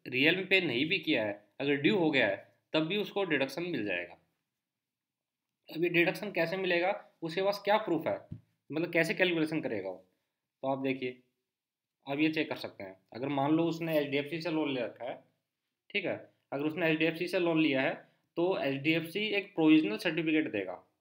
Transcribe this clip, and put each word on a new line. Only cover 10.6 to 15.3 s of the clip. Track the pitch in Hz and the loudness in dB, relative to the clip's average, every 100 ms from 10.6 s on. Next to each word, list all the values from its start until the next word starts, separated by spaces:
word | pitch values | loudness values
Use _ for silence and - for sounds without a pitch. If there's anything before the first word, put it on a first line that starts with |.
तो | 135 | -4
आप | 135 | -2
देखिए, | 135 131 131 123 _ _ _ _ _ _ _ _ - | -2 -2 -6 -8 _ _ _ _ _ _ _ _ -6
आप | 143 | 0
ये | 156 | 0
चेक | 156 151 | 0 -4
कर | - | -6
सकते | 117 - | -10 -12
हैं। | 98 95 _ | -14 -16 _
अगर | 113 135 | -8 -4
मान | 143 139 | 0 2
लो | 160 | 4
उसने | 170 160 165 156 | 2 -2 0 0
एचडीएफ़सी | 139 139 143 165 | 0 -2 -2 -6
से | 170 | -4
लोन | 156 147 | -2 0
ले | 131 | -2
रखा | 107 - | -4 -6
है, | 120 - - | -10 -10 -16